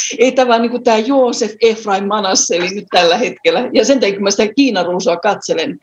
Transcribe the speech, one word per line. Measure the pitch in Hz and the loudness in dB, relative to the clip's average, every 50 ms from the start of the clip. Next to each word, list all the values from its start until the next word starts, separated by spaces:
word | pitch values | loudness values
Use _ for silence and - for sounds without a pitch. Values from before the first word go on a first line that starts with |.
| - - - - | -2 -4 0 0
Ei | 240 262 | 0 2
tää | 240 262 254 240 | 4 2 2 2
vaan | 233 233 | 2 2
niinku | 240 233 240 240 | 0 -2 -4 -2
tää | 247 240 226 220 | 0 2 2 2
Joosef, | 220 254 277 269 254 233 240 - 233 214 214 - | 2 2 2 2 2 2 0 -4 -6 -6 -2 0
Efraim, | 233 226 220 220 - 214 196 196 202 | 2 2 2 0 -4 -4 -2 -2 -2
Manasse, | 196 208 214 196 190 190 185 - - 180 | -2 -2 -2 -2 0 0 0 0 0 -2
eli | 170 180 185 196 | -2 -2 -4 -6
nyt | 208 180 - | -8 -8 0
tällä | - 185 175 170 170 | 0 2 4 4 2
hetkellä. | 214 - - - - - 160 160 185 254 226 | 0 -2 -4 -6 -2 0 0 0 0 -2 0
Ja | - 262 220 | 0 2 4
sen | 233 277 254 | 4 2 2
takia, | 214 196 196 | 2 -2 -2
kun | 202 | -2
mä | 202 196 | -2 -2
sitä | 196 - 220 208 214 | 0 0 -2 0 2
Kiinan | 277 285 262 208 185 175 | 0 0 2 2 0 -2
ruusua | - - - - 240 170 | -2 -2 -2 0 -2 -2
katselen | 170 - 208 196 190 - - 165 165 156 - 175 - | 0 0 -2 -2 -2 -4 -4 -4 -4 -4 -6 -8 -12